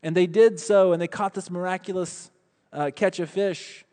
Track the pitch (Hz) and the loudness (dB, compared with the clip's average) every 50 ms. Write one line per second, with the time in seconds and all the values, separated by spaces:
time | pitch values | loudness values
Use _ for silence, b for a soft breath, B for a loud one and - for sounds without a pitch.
0 | - 160 160 185 180 180 165 214 226 226 202 175 - - 208 202 190 185 175 165 | -6 -2 2 2 2 2 4 6 6 6 4 0 -2 2 4 4 6 4 4 2
1 | 175 170 - - 208 196 _ 196 185 - 175 175 180 185 185 185 185 - 190 185 | -2 -6 -4 -6 -6 -6 _ -8 -12 -10 -8 -6 -6 -4 -6 -6 -6 -8 -6 -6
2 | 180 160 - - - - _ _ _ _ _ _ _ _ - 147 147 143 135 - | -6 -6 -10 -16 -20 -20 _ _ _ _ _ _ _ _ -8 -6 -6 -6 -4 0
3 | 208 190 180 - 175 151 - 190 202 196 175 - - - - - _ _ | -2 -2 0 -2 -8 -6 -4 -2 -2 -2 -4 -6 -12 -18 -20 -20 _ _